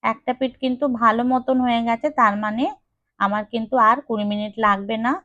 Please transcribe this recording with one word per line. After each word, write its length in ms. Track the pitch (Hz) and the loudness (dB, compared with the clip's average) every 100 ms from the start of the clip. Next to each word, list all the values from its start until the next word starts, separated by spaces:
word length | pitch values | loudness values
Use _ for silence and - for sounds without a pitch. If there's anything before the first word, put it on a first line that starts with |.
একটা 280 | 339 330 - | -2 -4 -6
পিঠ 200 | 254 262 254 | -4 -4 -4
কিন্তু 280 | 262 254 285 | -4 -2 -2
ভালো 280 | 240 226 226 | 2 2 2
মতন 340 | 247 254 240 262 | 2 0 0 0
হয়ে 200 | 254 233 | 2 0
গেছে, 240 | 233 233 311 | 0 -2 -2
তার 240 | 294 226 202 | 2 2 2
মানে 280 | 214 220 311 415 _ _ _ _ | -4 -2 -4 -4 _ _ _ _
আমার 240 | 196 208 214 | -2 -2 -4
কিন্তু 300 | 226 220 254 | -6 -2 2
আর 200 | 220 247 | 4 4
কুড়ি 240 | - 220 208 | 0 -4 -2
মিনিট 280 | 208 208 208 | -4 -6 -2
লাগবে 380 | 214 196 196 220 | 0 0 -2 -4
না। 160 | 233 339 | -2 -4